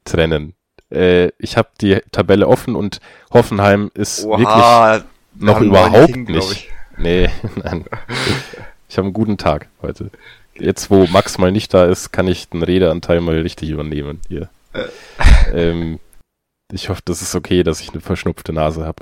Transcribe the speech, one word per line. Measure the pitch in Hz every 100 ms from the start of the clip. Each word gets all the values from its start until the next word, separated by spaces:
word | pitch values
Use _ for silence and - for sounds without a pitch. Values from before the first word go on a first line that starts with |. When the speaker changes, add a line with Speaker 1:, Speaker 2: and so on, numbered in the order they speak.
Speaker 1:
trennen? | - 85 80 78 76 - _ _ _
Äh, | 73 90 87 90 -
ich | - 120
hab | - -
die | 101 95 -
Tabelle | - 98 101 98
offen | - - 87
und | 101 - - - _
Hoffenheim | 120 113 104 101 101 104
ist | - 104 -
Speaker 2:
Oha, | 107 107
Speaker 1:
wirklich | 117 110 117 120 110 110 - _ _
Speaker 2:
wir | - 104
Speaker 1:
noch | 104
Speaker 2:
haben | 104
neun | 95 92
Speaker 1:
überhaupt | 101 165
Speaker 2:
King, | 131 113
glaub | 80 95
Speaker 1:
nicht. | 95 -
Speaker 2:
ich. | - - -
Speaker 1:
Nee, | 85 90 87 -
<laughs> | 107 101
nein. | - 87 - - - 123 127 135 - - - - _
Ich | -
hab |
einen | 98
guten | 98 107 98
Tag | 87 73 - _
heute. | 71 - 104 - - - _
Jetzt, | - - 92 -
wo | 98 90
Max | 95 - -
mal | 92
nicht | 104 -
da | 95 90
ist, | 92 -
kann | - 92
ich | 90 -
den | 85
Redeanteil | 82 92 87 85 - 85
mal | 85 80
richtig | 80 - 80
übernehmen | 78 76 73 71 78 -
hier. | 80 90 _ _
Speaker 2:
Äh. | 104 - - - - - - -
Speaker 1:
Ähm, | - 85 85 82 80 - - _ _ _ _ _
ich | 95 -
hoffe, | 92
das | - 85
ist | 95
okay, | 90 - 90
dass | 82 80
ich | -
eine | 80
verschnupfte | - 90 90 - -
Nase | 80 78 80 80
hab. | -